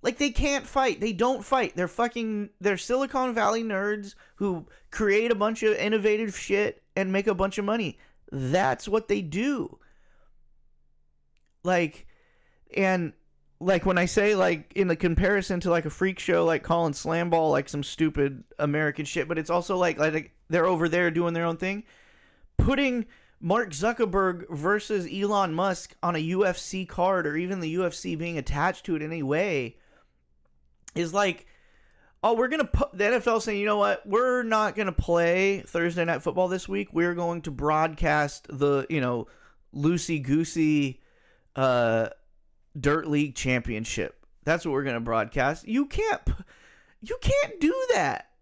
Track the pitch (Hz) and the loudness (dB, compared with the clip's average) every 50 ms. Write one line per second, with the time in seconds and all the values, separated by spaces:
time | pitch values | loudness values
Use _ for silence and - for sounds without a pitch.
0 | - 220 226 - 285 285 233 - 277 294 277 277 - - - 277 262 254 196 - | -2 -2 0 0 -2 0 2 0 0 2 0 -2 -4 -2 0 0 2 2 0 0
1 | - 220 214 165 226 247 269 262 208 - 269 262 233 - - - 180 175 - - | -2 -4 0 0 0 0 0 -2 -2 0 0 2 2 0 -2 -4 -4 -4 -2 -2
2 | 233 240 233 233 226 220 214 208 208 202 _ _ 180 202 202 180 - - 240 254 | -2 -2 -2 -4 -4 -4 -4 -4 -6 -8 _ _ 0 0 0 0 -2 -2 0 0
3 | 269 254 - 269 254 254 233 226 214 208 220 233 233 226 208 190 196 208 208 214 | 0 0 -2 -2 -2 -2 0 0 0 2 0 0 -2 -2 -4 -2 -2 -2 -4 -4
4 | 202 196 - - - - _ _ 202 202 185 165 151 - - - _ - - - | -6 -14 -18 -20 -20 -20 _ _ -2 -2 -2 -4 -8 -14 -20 -20 _ -14 -6 -2
5 | 220 202 196 208 226 240 240 196 202 214 226 220 - 214 214 - - 208 214 220 | 2 4 4 4 4 2 2 2 2 0 0 0 2 2 2 2 0 0 0 2
6 | 202 220 214 214 226 214 190 - - - 196 196 208 - - - _ _ _ - | 2 2 2 2 0 -4 -6 -8 -4 -2 0 0 0 0 -4 -8 _ _ _ -2
7 | 190 190 190 196 202 220 202 180 196 196 190 - 202 202 214 233 214 156 - - | -2 0 0 0 2 0 0 0 0 -2 -2 -4 -2 -2 0 -2 -2 -4 -8 -12
8 | - - _ _ _ - - 135 131 127 139 180 196 220 - - - - 196 220 | -20 -20 _ _ _ -12 -8 -4 -2 0 2 2 2 2 0 -2 -2 0 0 -2
9 | 220 - 202 208 190 156 147 185 226 277 294 254 175 - - - - _ - _ | 0 0 -2 -2 -2 -4 -4 -2 0 0 -2 -2 -4 -8 -10 -18 -20 _ -20 _
10 | _ _ _ - _ _ _ - - _ _ _ _ _ _ _ _ _ _ _ | _ _ _ -20 _ _ _ -20 -20 _ _ _ _ _ _ _ _ _ _ _
11 | _ _ _ _ _ _ _ _ _ _ _ _ _ 180 185 175 175 151 - - | _ _ _ _ _ _ _ _ _ _ _ _ _ 2 2 2 2 0 -4 -10
12 | - - - _ _ _ _ _ _ _ _ _ _ _ - - 196 190 185 185 | -20 -20 -20 _ _ _ _ _ _ _ _ _ _ _ -2 0 2 4 4 2
13 | 170 156 - _ _ _ _ _ _ _ _ _ 170 180 196 175 - 180 185 180 | 0 -2 -6 _ _ _ _ _ _ _ _ _ 0 2 2 2 4 2 2 4
14 | 180 175 - 220 202 208 214 196 185 185 175 156 147 _ - 196 196 180 165 160 | 2 2 2 2 4 4 4 4 4 2 2 0 -4 _ -2 0 2 2 2 2
15 | - 175 165 - 185 190 202 202 185 - 196 175 165 185 170 170 160 156 - - | 2 2 2 4 2 4 2 2 0 -2 -4 -2 0 2 0 0 0 -2 -4 -2
16 | 185 190 185 - - - 180 170 170 165 165 185 - - 170 170 170 165 143 - | -2 -2 -2 -2 -2 0 2 4 4 4 2 0 0 0 0 2 2 0 -2 -4
17 | - - 165 165 170 175 165 165 160 156 143 139 139 - - 147 143 - - - | -4 -2 -2 -2 0 2 2 2 4 4 2 0 0 -2 -6 -6 -6 -6 -2 0
18 | 160 156 156 151 143 139 139 123 - _ - - 151 147 143 151 156 151 143 - | 0 0 2 2 0 0 0 -6 -16 _ -6 -2 -2 0 0 0 0 -2 -2 -4
19 | 151 139 - 175 135 156 170 160 156 156 170 175 170 - 202 180 180 170 160 - | -8 -6 -4 -4 -4 -2 -2 -6 -2 0 -2 -2 0 0 0 0 2 0 2 0
20 | 151 156 156 160 156 - _ _ _ _ 160 175 165 180 185 165 165 170 160 175 | 0 0 0 -2 -6 -6 _ _ _ _ 0 2 4 4 2 2 2 2 2 2
21 | 180 175 160 165 175 170 165 165 170 170 165 165 - 185 196 208 220 _ - _ | 2 2 2 0 0 0 0 0 -2 -2 -2 -2 -4 -6 -6 -6 -10 _ -20 _
22 | _ _ _ _ _ _ _ _ _ - _ - - - 269 277 285 262 247 247 | _ _ _ _ _ _ _ _ _ -20 _ 0 2 2 4 2 2 2 0 -2
23 | 220 - - - _ _ _ _ - 165 190 226 240 202 156 139 175 220 240 226 | -4 -6 -10 -20 _ _ _ _ -2 0 0 0 0 -2 -4 -2 0 -2 0 2
24 | 233 208 175 196 190 185 180 175 170 - 170 143 147 175 202 208 202 - 220 202 | 0 0 2 2 2 2 0 -2 -8 -10 -8 -4 0 0 0 0 0 -2 -4 -2
25 | 180 165 - 196 196 202 208 202 196 180 156 165 185 196 185 170 - - - _ | -2 -4 -4 -2 -2 0 2 2 2 2 0 0 0 0 0 -2 -6 -16 -14 _
26 | - 175 175 160 156 160 175 185 202 190 175 - - - - 190 185 175 - - | -4 -2 -2 -2 -2 -2 0 2 2 2 0 -2 -6 -8 -8 -8 -8 -8 -4 -2
27 | 180 185 196 185 165 151 147 156 165 180 196 190 170 156 160 175 185 175 156 - | 0 2 2 0 0 -2 -2 -2 -4 -4 -6 -6 -6 -4 -4 -2 -2 -2 -4 -6
28 | - 180 170 151 165 170 170 151 131 - - 147 151 185 180 - - - 170 156 | -8 -8 -6 -6 -6 -6 -6 -6 -4 -2 -2 0 0 0 -2 -4 -4 -4 -4 -4
29 | 151 156 165 170 147 135 143 156 190 208 175 139 127 113 - _ _ _ _ _ | -2 -6 -6 -6 -2 0 0 0 0 0 0 -2 -4 -6 -10 _ _ _ _ _
30 | _ _ _ _ _ _ _ _ _ _ _ _ _ _ _ _ _ - _ - | _ _ _ _ _ _ _ _ _ _ _ _ _ _ _ _ _ -12 _ -4
31 | 170 165 160 202 208 196 170 - - - - _ _ _ _ _ _ _ _ _ | -4 -2 0 2 2 2 0 -4 -10 -20 -20 _ _ _ _ _ _ _ _ _
32 | _ _ _ _ - 190 180 220 247 254 277 320 285 - - - 277 - - 185 | _ _ _ _ 2 2 4 4 2 2 2 0 0 2 2 0 0 0 0 0
33 | 202 208 240 247 - 240 226 226 - 233 214 202 202 214 208 208 202 202 196 196 | 2 2 2 2 2 2 2 2 0 0 -2 -2 0 2 2 4 4 2 2 -2
34 | - 208 196 220 247 254 247 254 247 226 220 214 214 208 - 208 214 190 165 - | -2 0 0 2 2 2 2 0 0 2 2 2 2 0 0 -2 -2 -2 0 -2
35 | - - 170 170 170 170 175 185 190 196 196 196 - - - 170 170 170 165 180 | 0 2 4 4 4 4 4 4 4 2 0 -2 -6 -6 -2 0 0 0 0 0
36 | 170 170 165 - - 170 - 185 185 180 185 190 180 - 196 196 202 - - 165 | 0 0 0 -2 -2 -4 0 0 0 0 0 -4 -4 -4 -4 -6 -6 -4 0 0
37 | 170 175 175 170 175 170 170 170 156 165 143 123 139 147 156 156 160 165 156 151 | 0 0 0 -2 -2 -2 -4 -4 -8 -10 -8 -4 0 0 2 2 2 0 0 0
38 | 175 160 147 151 147 143 - - _ - 156 131 143 143 143 139 135 - - 156 | 0 2 4 2 2 0 -4 -10 _ -14 -4 0 2 2 2 2 0 0 -2 -2
39 | 127 123 123 120 - - - _ - - _ _ _ _ - - 143 156 175 170 | 0 0 -2 -2 -4 -8 -14 _ -20 -20 _ _ _ _ -10 0 2 2 2 2
40 | - - 165 151 135 131 139 156 165 156 - 165 160 156 151 147 143 135 127 - | 0 -2 -4 -4 0 0 0 0 0 0 0 0 2 2 4 2 2 0 -4 -10
41 | _ _ _ _ _ _ _ _ _ _ _ - 131 131 127 123 120 117 113 113 | _ _ _ _ _ _ _ _ _ _ _ 0 2 2 4 4 2 2 2 2
42 | 113 - - _ _ _ _ _ _ _ _ _ _ _ _ 151 127 143 147 160 | 0 -2 -4 _ _ _ _ _ _ _ _ _ _ _ _ -2 0 2 2 2
43 | 156 156 147 147 147 147 127 - - 131 127 123 117 - 117 107 113 - - - | 0 0 0 0 0 0 -2 -4 -2 0 0 0 0 -4 -6 -6 -6 -6 -4 -4
44 | 92 - - _ - _ _ _ - 147 160 170 - 165 143 135 143 135 123 117 | -4 -6 -6 _ -20 _ _ _ -2 -2 -2 0 0 -2 -2 -2 0 -2 -4 -4
45 | 117 117 113 113 107 110 - 143 127 135 156 160 - - 220 247 285 277 - - | -4 -2 -2 -2 -2 -2 -2 0 0 0 0 -4 -6 -4 -2 -2 -2 0 -2 -2
46 | 427 440 403 - - - - - - _ - - - - - _ _ _ _ _ | 0 0 -2 -2 -2 -4 -4 -4 -6 _ -20 -20 -20 -20 -20 _ _ _ _ _
47 | - 220 453 508 - - 539 571 571 640 453 359 277 302 415 523 523 508 494 - | -12 -10 -10 -4 0 0 2 2 0 -2 -2 0 0 2 2 2 0 2 2 2
48 | 165 139 117 - - _ _ _ | 2 0 -2 -4 -8 _ _ _